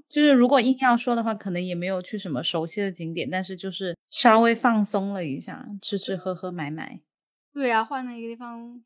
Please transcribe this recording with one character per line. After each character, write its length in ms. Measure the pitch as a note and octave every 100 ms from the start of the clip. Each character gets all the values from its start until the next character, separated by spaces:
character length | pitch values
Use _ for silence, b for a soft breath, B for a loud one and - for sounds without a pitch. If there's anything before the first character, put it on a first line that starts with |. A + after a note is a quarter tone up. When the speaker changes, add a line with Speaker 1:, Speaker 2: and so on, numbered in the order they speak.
| _
Speaker 1:
就 100 | D4
是 120 | D4
如 140 | C4+ B3
果 140 | C4
硬 160 | A#3 C4
要 140 | C4
说 220 | A#3+ - A#3
的 80 |
话， 100 | A3+
可 140 | G#3+ G3
能 160 | F3
也 100 | F#3
没 120 | F3 F3+
有 160 | F#3+
去 160 | F3+ G#3+
什 100 | F#3+
么 140 | C3
熟 240 | E3+ E3 D#3+
悉 160 | -
的 100 | G3+
景 220 | E3+ E3
点， 160 | E3+ C#3+
但 120 | F#3
是 140 | F#3 F#3+
就 140 | G3
是 260 | F3 F#3+ E3 _
稍 300 | - B3 A3
微 140 | A#3
放 300 | A#3 B3 A3+
松 300 | G3+ G3+ G3
了 100 | G3
一 160 | E3 C#3
下， 260 | F#3 E3 - G3+
吃 160 | - G3
吃 180 | - F#3
喝 180 | F#3
喝 180 | F3 F3+
买 180 | F3 D3
买。 300 | D#3+ - - _ _ _ _ _
Speaker 2:
对 160 | C#4+ C4
啊， 120 | A3+
换 220 | A3+ C4+
了 100 | B3+
一 60 | A#3
个 80 | A3+
地 80 | A#3
方， 420 | B3 A#3 A#3 A#3+